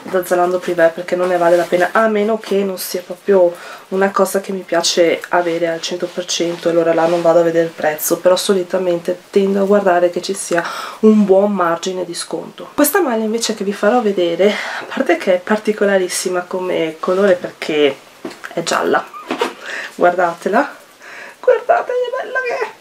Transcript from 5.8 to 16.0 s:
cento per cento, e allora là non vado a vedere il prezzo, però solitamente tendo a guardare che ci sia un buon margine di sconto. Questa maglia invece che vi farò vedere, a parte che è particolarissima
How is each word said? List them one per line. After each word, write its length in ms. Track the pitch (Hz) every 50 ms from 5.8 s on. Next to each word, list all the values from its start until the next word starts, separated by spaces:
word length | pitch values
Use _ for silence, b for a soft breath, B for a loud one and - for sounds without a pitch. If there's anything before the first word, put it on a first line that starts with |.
cento 240 | - - 190 180 180
per 180 | 175 - 190 175
cento, 440 | - - - 175 170 170 170 - 170
e 20 |
allora 240 | 165 170 165 165 165
là 120 | 165 165
non 140 | 165 175 170
vado 200 | 170 165 165 170
a 20 |
vedere 240 | 170 170 165 165 165
il 60 | 165
prezzo, 440 | - - - 151 156 151 - - 170
però 200 | 165 - 180 185
solitamente 800 | 180 - - 202 190 180 180 - 185 190 180 175 170 170 185 175 - - -
tendo 320 | - 202 196 196 196 196
a 60 | 196
guardare 420 | 190 202 202 190 190 175 175 175 175
che 140 | 175 180
ci 100 | 175 -
sia 320 | 196 - - - 175 170 170 B B B B B B B
un 260 | - 214 214 214 202
buon 260 | 190 190 190 202 208
margine 540 | 202 185 180 165 170 165 - 185 185 185 175
di 80 | 170 170
sconto. 560 | - - - - 160 170 165 - - 180 -
Questa 300 | - - 294 285 - 403
maglia 220 | 349 262 233 220 220
invece 300 | 214 220 226 226 - 214
che 100 | - 202
vi 80 | 196 196
farò 260 | - - 208 247 247
vedere, 480 | 226 208 196 190 175 170 170 170 185 208
a 360 | 202 - - - - - - - -
parte 240 | - - - 349 330
che 160 | - 202 180
è 40 | 180
particolarissima 1000 | - - 220 214 - 214 208 - 202 202 196 190